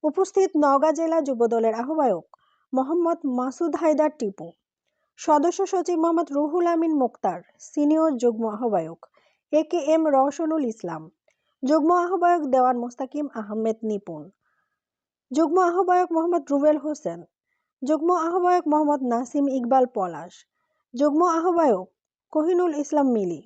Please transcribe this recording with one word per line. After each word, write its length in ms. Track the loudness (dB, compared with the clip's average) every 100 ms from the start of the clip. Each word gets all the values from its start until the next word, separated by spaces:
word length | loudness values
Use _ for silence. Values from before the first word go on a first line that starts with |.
উপস্থিত 460 | -2 0 0 2 2 2
নওগাঁ 360 | 2 4 2
জেলা 240 | 2 0 0
যুবদলের 540 | 0 0 0 2 0 -2
আহ্বায়ক 500 | -4 0 0 0 -6 _ _ _ _
মোহাম্মদ 460 | -4 0 0 0 -2 -2
মাসুদ 480 | -2 -4 -4 -4 0
হায়দার 360 | 0 2 0 0
টিপু, 280 | -8 -6 -16 -18 _ _ _ _ _ _
সদস্য 400 | 0 2 2 0 -2
সচিব 320 | -2 -2 0
মোহাম্মদ 280 | 0 0 -2
রুহুল 360 | -2 -2 0 0
আমিন 260 | 0 0 0
মোক্তার, 440 | -2 -2 -6 -6 -12 _
সিনিয়র 520 | -10 -2 2 2 2 2
যুগ্ম 260 | -2 0 -6
আহ্বায়ক 520 | -4 -2 -2 -4 -12 -20 _ _ _ _
এ 80 | -2
কে 160 | 0 -4
এম 220 | 0 2 4
রওশনুল 580 | 2 2 0 -4 -2 -4
ইসলাম, 360 | -6 -10 -10 -14 _ _ _ _ _
যুগ্ম 260 | 0 2 4
আহ্বায়ক 500 | 2 0 0 2 2 2
দেওয়ান 320 | 2 2 0
মোস্তাকিম 480 | -6 -10 -10 -8 -8
আহমেদ 440 | -8 -8 -4 -4 -4
নিপুণ, 400 | -4 -6 -8 -14 -16 _ _ _ _ _ _ _ _ _ _
যুগ্ম 260 | 0 2 2
আহ্বায়ক 480 | 2 2 2 2 2
মোহাম্মদ 320 | 0 0 -2 0
রুবেল 280 | 2 2 2
হোসেন, 420 | -2 -6 -8 -10 -18 _ _ _ _ _
যুগ্ম 280 | -2 0 2 0
আহ্বায়ক 500 | 0 0 2 2 2
মোহাম্মদ 340 | 0 2 0
নাসিম 420 | -2 -2 -2 -2 -2
ইকবাল 360 | -2 2 2 2
পলাশ, 480 | -2 -6 -8 -16 -20 _ _ _ _ _
যুগ্ম 280 | -2 0 2 2
আহ্বায়ক 640 | 2 0 2 2 2 -4 _ _ _ _
কহিনুল 400 | -2 0 0 0 -2
ইসলাম 320 | -2 0 0
মিলি 340 | 0 -2 -6